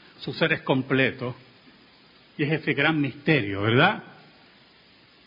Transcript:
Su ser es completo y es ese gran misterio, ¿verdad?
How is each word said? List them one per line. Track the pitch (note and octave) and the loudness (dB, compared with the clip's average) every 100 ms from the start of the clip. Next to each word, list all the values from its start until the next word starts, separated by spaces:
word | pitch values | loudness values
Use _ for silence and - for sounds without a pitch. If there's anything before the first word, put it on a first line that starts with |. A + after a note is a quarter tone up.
| - - | -20 -16
Su | - | -10
ser | B2+ E3 | -2 -2
es | D#3 | 0
completo | - C3+ C3 C3+ B2+ - B2 - - _ - - _ _ _ _ _ - | 0 -2 0 0 0 -2 -10 -12 -20 _ -20 -20 _ _ _ _ _ -6
y | |
es | C#3+ D#3 | -2 -2
ese | - | -2
gran | C3+ D3 D#3+ | 0 0 2
misterio, | C#3 - - D3 G2+ G2 | -2 -2 0 2 0 -2
¿verdad? | G#2 A#2+ F3+ A3 - - - - _ _ _ _ _ _ _ _ | 2 4 4 0 -10 -20 -20 -20 _ _ _ _ _ _ _ _